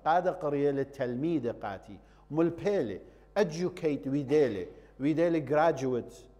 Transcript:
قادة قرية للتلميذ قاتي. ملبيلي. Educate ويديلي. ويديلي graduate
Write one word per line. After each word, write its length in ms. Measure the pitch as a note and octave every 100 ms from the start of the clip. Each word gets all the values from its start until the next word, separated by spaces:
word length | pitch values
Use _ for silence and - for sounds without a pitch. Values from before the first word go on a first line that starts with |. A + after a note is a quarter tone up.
| D3+
قادة 240 | F3 F3+
قرية 400 | C#3 D3 C#3+ C#3+
للتلميذ 840 | C#3 C#3 - B2 B2 D#3+ D#3 A#2
قاتي. 460 | A2+ G#2+ F#2+ - F#2+ - - -
ملبيلي. 680 | D3+ E3+ E3+ F#3 G3 A2+ F#2 - - - G3+
Educate 680 | F3+ D#3+ F3+ - D#3+ C#3 C3+
ويديلي. 600 | C#3+ B2+ D3+ B2+ G2 F2 - - -
ويديلي 400 | C#3+ D#3 E3+ E3 C3
graduate 680 | D3+ E3 C#3 C3 A#2+ - - -